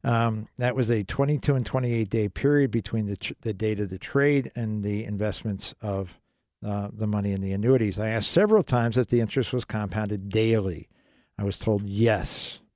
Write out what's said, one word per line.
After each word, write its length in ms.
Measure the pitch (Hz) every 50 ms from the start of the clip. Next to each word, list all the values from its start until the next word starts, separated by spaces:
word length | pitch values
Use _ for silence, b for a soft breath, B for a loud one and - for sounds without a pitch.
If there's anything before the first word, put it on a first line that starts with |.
| -
Um, 440 | 127 117 113 117 117 110 110 107 - _
that 180 | - 120 123 120
was 160 | - 120 107
a 120 | 120 110 101
twenty-two 520 | - - - 139 139 151 143 - - 139
and 100 | 131 120
twenty-eight 440 | - - 131 127 120 117 117 110 98
day 200 | - 113 107 101
period 420 | - - - 143 147 147 143 123
between 360 | 104 117 98 - - 113 107
the 100 | 101 101
tr-, 160 | - - - - _
the 120 | - 113 104
date 260 | 92 110 107 107 98
of 100 | 104 92
the 80 | 92
trade 540 | 92 - - - 143 139 147 147 139 127 - _
and 300 | 120 117 110 107 104 101
the 220 | 104 101 104 113
investments 680 | - 104 95 104 107 98 - - 110 101 95 - - - _
of, 380 | - 107 98 98 98 92 - _ _ _ _ _ _ _ _ _ -
uh, 240 | 104 104 101 101 101
the 160 | 110 104 110
money 240 | 104 104 104 101 101
in 80 | 98 95
the 140 | 95 95 95
annuities. 460 | 98 104 123 135 123 113 104 87 92
I 100 | 110 110
asked 220 | 110 113 101 -
several 320 | - 165 202 208 220 214 165
times 340 | - - 120 117 117 107
if 100 | 127 123
the 140 | - - 120
interest 320 | 113 107 - 139 120 - -
was 120 | 123 -
compounded 600 | - - 107 104 98 - 110 110 101 107 98 98 101
daily. 600 | 98 107 110 113 113 110 98 95 85 - - _ b b b b b b b b b
I 60 | - 101
was 120 | 101 95
told 260 | - - 113 107 101 104
yes. 760 | 101 98 104 113 113 107 92 80 - - - - - - - _ _ _